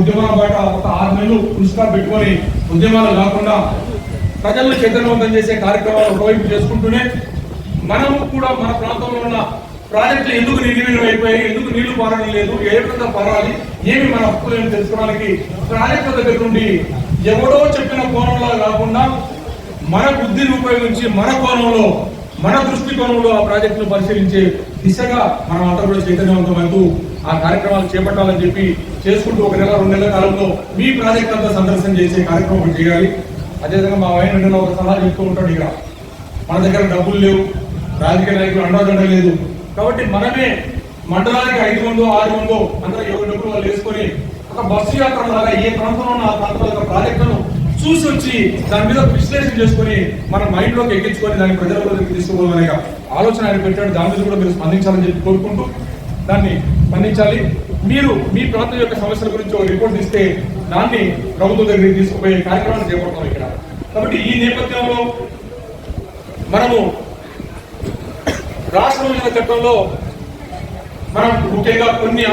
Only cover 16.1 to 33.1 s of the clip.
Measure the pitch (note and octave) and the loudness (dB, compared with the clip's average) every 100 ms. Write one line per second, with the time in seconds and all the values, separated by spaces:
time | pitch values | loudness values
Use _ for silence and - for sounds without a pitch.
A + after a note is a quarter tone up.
16.1 | B3+ A#3+ G#3 A3+ A3 G#3 F3 - - - | 0 2 2 2 2 2 0 -2 -4 -2
17.1 | - G#3+ A3 C4 C#4+ D4 C#4 - C4 B3+ | 0 2 2 4 4 4 2 -2 -2 -2
18.1 | A#3+ A#3+ - A#3+ G#3+ G#3+ G#3+ A3 A#3 C4 | 0 0 0 0 0 0 0 0 2 0
19.1 | - - - - - - - - G3 C#4 | -2 -6 -10 -12 -12 -12 -8 -2 2 2
20.1 | C4+ G#3 F#3+ C4+ B3+ B3 A#3+ A#3 - A#3 | 2 0 0 0 0 0 2 0 0 0
21.1 | G3 A#3+ C4+ B3+ B3 A#3 A3+ G#3 - - | 2 2 2 2 2 4 4 4 2 -4
22.1 | - - - F#3 C#4 C4 - - B3 A#3+ | -8 -12 -2 0 2 2 -2 -4 -2 0
23.1 | A#3 A3+ A3 G#3 G#3 G#3+ G#3+ G3 G3 G#3+ | 2 4 4 2 2 0 0 0 0 0
24.1 | G#3 F#3 G3 F3+ - - - F#3+ A#3+ A#3+ | 2 2 4 2 0 -6 -2 0 2 0
25.1 | A#3+ - - - E3+ F3+ G3+ G3 F#3+ F3+ | 2 0 -2 -2 0 0 2 0 0 0
26.1 | F3 F#3 F#3 E3+ E3+ E3+ F#3+ E3+ - - | 2 4 4 2 2 2 4 4 2 -4
27.1 | - D#3 D#3+ E3 F#3+ G3+ G3 F#3 F#3 F#3+ | -6 -4 0 0 0 0 0 0 -2 0
28.1 | G3 F#3+ F3 F3+ G3 F#3+ E3 - - F#3+ | 2 2 2 0 2 0 -2 -6 -4 0
29.1 | G#3 A3+ G#3+ G3+ F#3+ G3 G3+ G3 G3 G3+ | 0 2 0 2 2 2 2 2 2 2
30.1 | F#3+ G3 G3 F#3 - - F#3+ C4 B3 A3 | 2 2 2 0 -2 -4 -2 0 2 2
31.1 | A3+ A3+ G#3+ G3 F#3+ F#3 F#3+ G3 F3+ F3+ | 2 0 0 0 2 2 2 2 2 2
32.1 | F#3 E3 E3+ F#3+ F#3 E3 D#3+ E3 E3+ G3 | 2 2 2 2 2 2 2 2 4 2